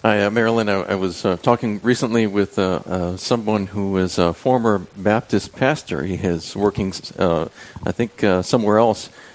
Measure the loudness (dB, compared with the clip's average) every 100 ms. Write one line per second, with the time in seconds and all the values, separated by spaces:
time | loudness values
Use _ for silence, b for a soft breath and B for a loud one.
0 | 2 2 2 2 2 2 2 0 0 -2
1 | -2 -2 -2 0 2 2 0 -2 0 0
2 | 0 0 2 0 0 0 0 0 -4 -4
3 | -4 -4 -2 -2 0 -2 -2 -4 -2 0
4 | 0 2 0 2 0 2 2 0 -4 -4
5 | 0 0 0 -2 -2 -2 0 0 -4 -6
6 | -4 -2 -2 -2 -6 0 0 0 -6 -6
7 | -14 -2 0 2 -2 B B B -6 -4
8 | -6 0 2 2 2 0 4 4 4 0
9 | -8 B B